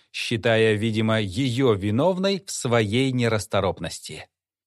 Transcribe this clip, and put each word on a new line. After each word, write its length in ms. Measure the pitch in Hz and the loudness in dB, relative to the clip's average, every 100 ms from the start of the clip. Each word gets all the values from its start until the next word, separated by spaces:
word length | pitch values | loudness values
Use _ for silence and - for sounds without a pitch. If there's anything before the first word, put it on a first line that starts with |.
| _ | _
считая, 640 | - - 117 120 113 110 | -10 -4 -2 2 4 4
видимо, 460 | 107 113 110 110 110 | 2 0 0 2 0
её 540 | 104 92 135 117 135 | 0 -2 -2 2 2
виновной 680 | 104 98 110 165 185 190 196 - | 2 0 2 2 2 -2 -2 -6
в 60 | |
своей 580 | - 127 117 107 117 135 | -8 0 2 2 0 0
нерасторопности. 1160 | 127 117 107 - 101 98 82 82 - - 76 - _ _ _ | 0 0 -2 -2 -2 -2 -2 -8 -10 -14 -16 -18 _ _ _